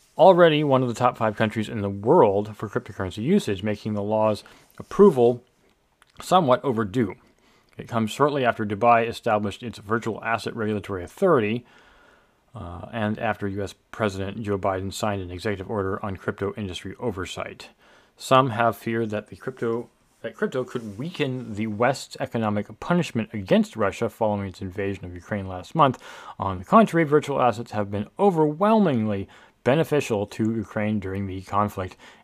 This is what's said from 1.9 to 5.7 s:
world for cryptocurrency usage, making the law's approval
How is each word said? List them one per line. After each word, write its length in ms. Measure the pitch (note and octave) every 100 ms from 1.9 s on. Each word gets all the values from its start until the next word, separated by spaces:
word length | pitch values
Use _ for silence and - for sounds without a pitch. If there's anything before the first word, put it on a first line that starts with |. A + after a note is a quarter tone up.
world 640 | G2 A2+ F3 A2 G2 G#2+ G#2+
for 100 | A2
cryptocurrency 540 | B2 - G2+ F#2+ G#2
usage, 400 | B2 G3+ A2+ F#2+
making 320 | G#2 G#2 A2
the 80 | G#2
law's 420 | G#2 A2 G#2+ G#2 - - _ -
approval 640 | - - G3+ C3 A#2+ B2 - _ _